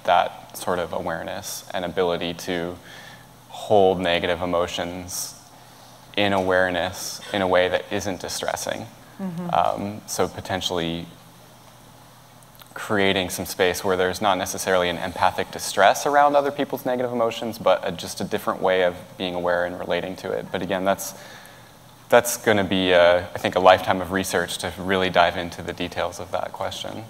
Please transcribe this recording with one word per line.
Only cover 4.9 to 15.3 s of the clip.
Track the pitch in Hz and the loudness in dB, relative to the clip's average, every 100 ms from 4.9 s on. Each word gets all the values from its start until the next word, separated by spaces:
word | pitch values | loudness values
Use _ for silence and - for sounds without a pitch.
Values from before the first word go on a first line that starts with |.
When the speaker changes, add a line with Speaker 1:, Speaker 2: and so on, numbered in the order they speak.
| 90 87 - - - - - - - - - - - | -6 -10 -10 -10 -14 -20 -20 -20 -20 -20 -20 -6 0
Speaker 1:
in | 101 | 2
awareness | 98 92 92 92 87 90 92 - - - | 2 4 4 4 2 -2 -4 -10 -12 -6
in | 104 | -2
a | 92 | 4
way | 90 90 | 4 4
that | 90 - | 2 -2
isn't | 101 101 87 | -4 -4 -6
distressing. | 85 - - - - - 113 - - - | -6 -6 -4 -4 -4 -6 -8 -16 -20 -12
Speaker 2:
Mm-hmm. | 190 170 175 | -10 -8 -2
Speaker 1:
Um, | - 53 52 101 104 - | 0 0 0 -6 -10 -10
so | - 90 | -4 -4
potentially | - - 95 - 90 85 85 85 - - - - - - - - - - - - - - - - | -4 -6 -4 -2 -2 -2 -4 -10 -16 -20 -20 -20 -20 -20 -20 -20 -20 -20 -20 -20 -20 -20 -20 -18
creating | - - 104 98 98 90 | -14 -2 2 4 2 0
some | - 90 | -4 -8
space | - 92 87 | 0 0 2
where | 101 90 | 0 2
there's | 90 90 | 0 0
not | 107 92 | 0 0
necessarily | 95 95 - 92 87 | -2 -4 0 2 2
an | 85 | -2
empathic | 92 87 92 | -6 0 0